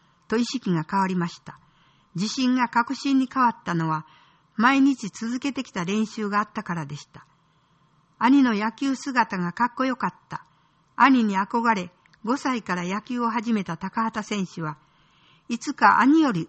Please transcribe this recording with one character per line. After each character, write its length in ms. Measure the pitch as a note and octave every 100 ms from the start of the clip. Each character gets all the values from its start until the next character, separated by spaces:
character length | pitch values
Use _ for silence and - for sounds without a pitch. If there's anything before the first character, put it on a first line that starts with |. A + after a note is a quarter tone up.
| _ _ -
と 80 | A3+
意 80 |
識 280 | A#3 C4 G3
が 140 | E3+ D#3
変 100 | G3
わ 60 | F#3+
り 80 |
ま 140 | F3+ E3+
し 120 | -
た。 180 | - - _ _ _ _ _
自 120 | E3+ G#3
信 260 | C4+ B3+
が 140 | B3+ B3
確 260 | A#3 B3
信 240 | C4 C#4+ C4+
に 100 | B3+
変 100 | A#3+
わ 80 | A3+
っ 60 | -
た 100 | F3
の 160 | E3+ D#3+
は、 160 | D#3 - _ _ _ _ -
毎 240 | A#3+ C#4
日 280 | C4+ C4 G3
続 280 | - A3+ B3
け 140 | C#4
て 100 | C4
き 100 | B3
た 120 | G3
練 220 | F3 G#3+ G#3+
習 220 | - G#3
が 100 | G#3
あ 40 |
っ 60 | A3
た 100 | A3
か 120 | G3+
ら 120 | E3+ C#3+
で 100 | D3
し 100 | -
た。 160 | A2 - _ _ _ _ _ _ _ _ _
兄 240 | A#3 C#4
の 120 | B3+
野 180 | G#3 A3
球 240 | - C4+ B3+
姿 420 | C#4+ B3 A3 F#3+
が 140 | F3
か 140 | - B3
っ 60 | -
こ 80 |
よ 100 | C4
か 140 | B3 F#3+
っ 60 | - _
た。 160 | - - _ _ _ _ -
兄 260 | C4+ B3+
に 160 | G#3+ F#3+
憧 240 | G3+ A#3+ A#3
れ、 180 | G#3 F3+ - _ _
五 120 | G#3+ C#4
歳 260 | C4+ B3
か 120 | -
ら 80 | F3+
野 200 | F3 G3+
球 180 | - B3
を 100 | A#3
始 220 | A3+ A3+
め 100 | A3
た 140 | F3+ E3
高 260 | F#3+ -
畑 240 | A3+ A3 G3+
選 200 | G#3 F3+
手 160 | -
は、 160 | D#3 D3+ _ _ _ _ _ _ -
い 100 | A#3
つ 140 | -
か 280 | - G#3+ -
兄 200 | B3+ D#4+
よ 120 | D4
り 160 | F3